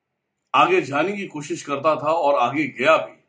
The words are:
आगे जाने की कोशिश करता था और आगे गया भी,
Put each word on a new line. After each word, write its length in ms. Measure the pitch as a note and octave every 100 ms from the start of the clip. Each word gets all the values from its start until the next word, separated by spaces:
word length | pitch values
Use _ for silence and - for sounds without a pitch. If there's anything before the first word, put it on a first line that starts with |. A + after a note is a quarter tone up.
| _ _ _ _ _
आगे 280 | C3 D#3+ F3+
जाने 340 | C3 C#3 F3 G3+
की 100 | F#3+
कोशिश 360 | D3 D3 C#3+
करता 340 | D3 C#3+ D#3 D3
था 160 | D3
और 220 | E3 C#3+
आगे 340 | C#3 A#2+ C#3 C3+
गया 280 | - C#3 D#3
भी, 240 | - -